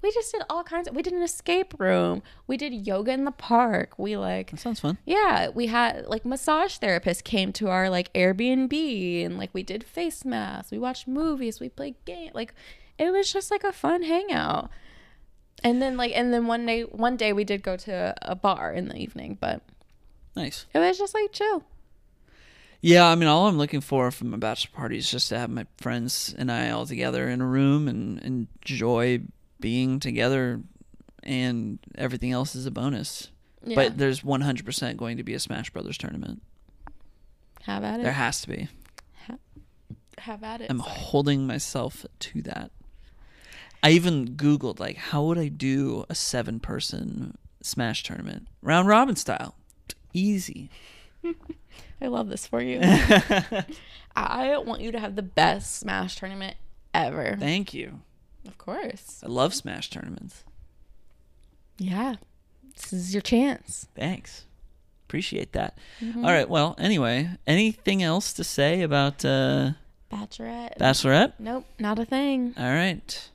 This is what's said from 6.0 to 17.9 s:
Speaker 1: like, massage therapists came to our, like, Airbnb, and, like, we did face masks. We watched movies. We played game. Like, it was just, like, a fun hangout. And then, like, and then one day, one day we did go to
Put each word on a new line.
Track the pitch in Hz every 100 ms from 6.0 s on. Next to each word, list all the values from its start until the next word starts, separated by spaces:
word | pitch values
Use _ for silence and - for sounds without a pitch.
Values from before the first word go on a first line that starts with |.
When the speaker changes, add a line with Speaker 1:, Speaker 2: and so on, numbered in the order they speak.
| -
Speaker 1:
like, | 220 240
massage | 269 - 311 370 -
therapists | 226 175 185 175
came | - 214 190
to | 196 214
our, | 185 190
like, | 185 180
Airbnb, | - 185 190 240 262 262 285 320 226 180 175
and, | 170 175
like, | 196
we | 190
did | 196 196
face | 233 - 339 -
masks. | 269 233 202 - -
We | 208
watched | 247 254 -
movies. | 269 320 285 240 220
We | 254
played | - 285 240
game. | - 349 330
Like, | - 233 - - - - -
it | 320
was | 381 392
just, | 392 392
like, | 403
a | 403
fun | - 285 349
hangout. | 330 339 403 294 78 151 - - - - - - - - _ -
And | 240 247
then, | 269 254
like, | 247
and | - 247
then | 240 233
one | 233 233
day, | 226
one | 233 202 233 247
day | 220
we | 202
did | 208 202
go | 196 185
to | 202